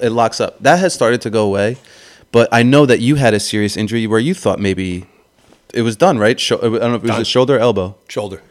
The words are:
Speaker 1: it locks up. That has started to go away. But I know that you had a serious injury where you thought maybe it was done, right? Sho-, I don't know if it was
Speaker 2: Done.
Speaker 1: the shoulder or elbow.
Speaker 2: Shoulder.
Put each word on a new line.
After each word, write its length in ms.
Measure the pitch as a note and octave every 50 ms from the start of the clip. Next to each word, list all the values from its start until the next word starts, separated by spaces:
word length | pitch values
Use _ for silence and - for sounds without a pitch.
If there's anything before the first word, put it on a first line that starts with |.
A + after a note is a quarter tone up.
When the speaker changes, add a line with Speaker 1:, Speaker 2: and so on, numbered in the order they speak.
| B2
Speaker 1:
it 60 | A#2
locks 280 | A2+ A#2 A#2 A2+ - -
up. 220 | A2 F2+ - - -
That 160 | C3+ E3 F3+
has 140 | F#3+ F3 -
started 260 | - B2 A2+ A#2+ A#2 -
to 60 | A#2
go 140 | G#2 A2 G#2+
away. 300 | G2+ G2 G2 G2+ A2 B2 - _ _ - - - - - _ _ _
But 180 | - A#2 A#2 -
I 120 | A#2 A#2 A#2+
know 220 | B2 C#3 D3 D3
that 140 | B2+ A#2+ -
you 160 | A#2 B2+ D3+
had 180 | C#3+ C3+ A2+ G#2+
a 60 | G#2
serious 380 | - - - G#2+ G#2 G2+ - -
injury 280 | G#2+ G#2 A2+ A#2 A2+ G#2+
where 120 | A2 A2
you 140 | A#2+ D#3+ F#3
thought 260 | - - G#2+ F#2 F2
maybe 460 | G2+ G2 F#2+ F#2+ F#2+ F#2 F2+ F2+ F#2+ - _ _ _ _ _ _ _ _ _ _ _ _ -
it 100 | A#2 A2+
was 120 | A#2 G#2+
done, 220 | - E3 G3 D#3+ A2+
right? 200 | G#2 A2 B2+ -
Sho-, 200 | - - A#2 -
I 60 | A#2+
don't 160 | A#2 A2 G#2+
know 160 | A2+ A#2+ A#2+
if 0 |
it 60 | G#2+ -
was 80 | A2+
Speaker 2:
Done. 80 | A2 A2+
Speaker 1:
the 60 | A2+
shoulder 300 | - - B2 B2+ C3+ C#3
or 40 | A#2+
elbow. 360 | A#2 B2 G#2+ G2 F2+ F#2 G2 - _ -
Speaker 2:
Shoulder. 320 | - - G#2 G2 F#2 - - _